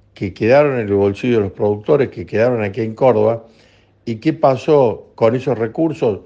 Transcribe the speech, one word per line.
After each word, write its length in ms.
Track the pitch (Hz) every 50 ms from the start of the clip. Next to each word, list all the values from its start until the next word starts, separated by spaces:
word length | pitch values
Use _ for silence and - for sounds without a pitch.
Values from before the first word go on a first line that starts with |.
| _ _ _
que 180 | - - 98
quedaron 460 | 90 - 110 110 127 143 151 147 131 123
en 80 | 110
el 80 | 101 101
bolsillo 440 | 101 98 101 101 - - 127 120 113
de 40 |
los 100 | 101 95
productores, 560 | - - 113 104 104 104 107 - 151 143 131 -
que 160 | - - 92
quedaron 380 | 85 - 104 113 123 127 117
aquí 180 | 107 101 95 -
en 140 | 113 110 110
Córdoba. 500 | - 139 131 113 107 107 110 117 117 - - _ _ _ _ _ _ _ _ _ _ _
¿Y 80 | - 117
qué 180 | 107 - 160
pasó 760 | 151 - - 139 131 113 - - 156 143 131 113 98 - - - _
con 200 | - 117 113 117
esos 240 | 131 - 143 123 107
recursos? 640 | 113 113 - - 160 165 151 - 143 120 101 90 -